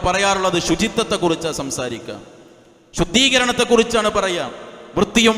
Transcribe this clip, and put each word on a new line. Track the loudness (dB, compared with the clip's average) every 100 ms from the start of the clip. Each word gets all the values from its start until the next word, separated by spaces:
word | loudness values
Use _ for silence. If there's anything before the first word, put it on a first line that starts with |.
| 0
പറയാറുള്ളത്? | 0 2 2 0 0 0
ശുചിത്വത്തെക്കുറിച്ചാണ് | 0 0 -2 -2 0 0 -2 -4 -6
സംസാരിക്കുക, | -8 -6 -8 -8 -12 -14 -16 -20 -20 -20 _ _ _ -4
ശുദ്ധീകരണത്തെക്കുറിച്ചാണ് | 0 4 4 2 0 0 2 4 2 0 0 0
പറയുക. | -2 -2 -6 -10 -18 -20 -8 -4
വൃത്തിയും | 0 4 4